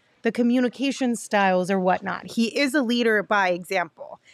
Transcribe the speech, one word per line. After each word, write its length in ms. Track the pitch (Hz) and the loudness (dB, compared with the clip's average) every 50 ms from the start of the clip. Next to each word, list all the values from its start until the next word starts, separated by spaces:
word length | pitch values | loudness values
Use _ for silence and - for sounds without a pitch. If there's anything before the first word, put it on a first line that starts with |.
| _ _ _ _ - | _ _ _ _ -2
the 80 | 233 | -2
communication 840 | - 233 247 240 240 254 247 240 - - 262 277 247 - 269 247 233 | 0 2 2 4 4 4 2 0 -2 -2 -4 -4 -2 -2 -2 -2 -2
styles 560 | - - - 220 202 196 190 185 185 180 175 | -4 -4 -2 0 2 4 4 2 2 2 0
or 80 | 196 190 | 0 2
whatnot, 480 | 180 185 180 - 190 185 175 - - | 2 2 0 0 -2 -6 -8 -8 -10
he 280 | 185 - 233 226 - - 277 | -6 -2 -2 -2 0 0 0
is 160 | 285 262 240 | 0 0 0
a 80 | 302 247 | 0 0
leader 400 | 220 240 240 240 226 214 208 180 | 0 0 0 2 2 2 0 0
by 260 | - 214 202 190 180 | 0 0 2 2 2
example. 720 | 175 180 180 - 190 185 170 165 - - - - - - _ - | 0 -2 -4 -4 -2 -2 -2 -4 -8 -14 -18 -18 -18 -20 _ -20